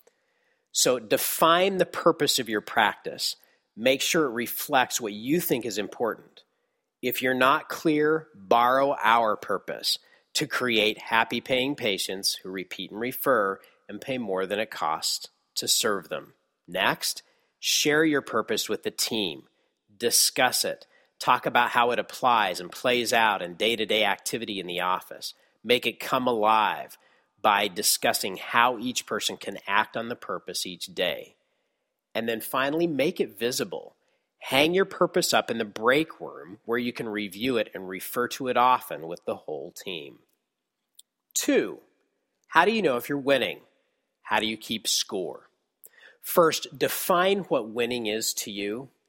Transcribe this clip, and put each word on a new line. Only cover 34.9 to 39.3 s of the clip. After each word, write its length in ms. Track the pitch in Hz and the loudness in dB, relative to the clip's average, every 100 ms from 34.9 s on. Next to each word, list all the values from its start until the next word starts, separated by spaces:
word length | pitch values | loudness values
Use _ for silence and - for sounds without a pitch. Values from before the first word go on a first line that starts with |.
| - 175 - - | 2 2 2 2
up 160 | 117 - | 2 0
in 80 | 117 | -2
the 60 | |
break 560 | 104 101 113 143 160 - | -6 -2 2 2 2 -8
room 380 | 78 69 78 110 | -16 -14 -18 -12
where 140 | - 120 | -4 -2
you 140 | 120 | -2
can 160 | 117 117 | -6 -6
review 480 | 104 104 98 131 117 | -4 -6 -4 -2 0
it 140 | 107 | -2
and 140 | 95 92 | -6 -10
refer 400 | 92 - 123 120 | -10 -8 -4 -4
to 200 | - 131 | -4 -2
it 80 | 120 | 4
often 520 | 127 123 - 76 80 | 4 4 0 -10 -8
with 160 | 87 | -8
the 100 | - | -8